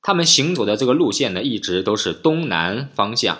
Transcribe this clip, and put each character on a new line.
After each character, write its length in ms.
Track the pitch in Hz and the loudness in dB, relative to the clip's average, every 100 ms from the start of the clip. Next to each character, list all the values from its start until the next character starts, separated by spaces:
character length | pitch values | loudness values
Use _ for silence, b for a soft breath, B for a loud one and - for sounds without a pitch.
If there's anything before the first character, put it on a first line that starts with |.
他 140 | - | 0
们 100 | 185 | 2
行 300 | 165 - 143 | 4 2 2
走 100 | 175 | 0
的 120 | 101 107 | 0 2
这 100 | 131 | 2
个 60 | |
路 180 | 143 147 | 4 2
线 240 | 101 131 | 0 -2
呢， 80 | 92 | -2
一 160 | 135 107 | -2 -4
直 240 | - 90 | -2 -2
都 140 | 92 107 | 0 -2
是 160 | 95 | -2
东 360 | 78 160 160 156 | 0 0 0 -2
南 400 | 85 85 107 139 | -2 -2 -4 -8
方 220 | - 104 110 | -4 -2 0
向 220 | 104 | -2